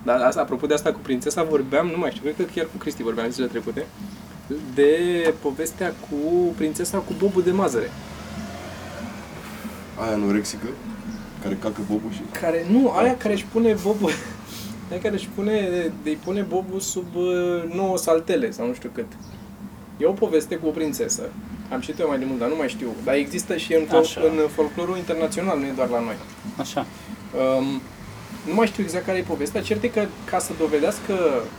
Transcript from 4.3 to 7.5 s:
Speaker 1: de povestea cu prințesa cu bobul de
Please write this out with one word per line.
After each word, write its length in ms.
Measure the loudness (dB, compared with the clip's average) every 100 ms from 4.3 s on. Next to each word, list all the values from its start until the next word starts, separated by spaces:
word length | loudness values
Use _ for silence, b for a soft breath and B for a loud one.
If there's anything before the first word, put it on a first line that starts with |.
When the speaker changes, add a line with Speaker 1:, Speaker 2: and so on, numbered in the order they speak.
| -16 -8 -8 -6
Speaker 1:
de 600 | 6 6 8 4 2 2 2
povestea 520 | 0 -2 -4 -2 -4 -4 -6
cu 60 | -2 2 4 2 2
prințesa 400 | -2 0 -2 -2
cu 160 | -2 0
bobul 260 | 2 4
de 80 | 4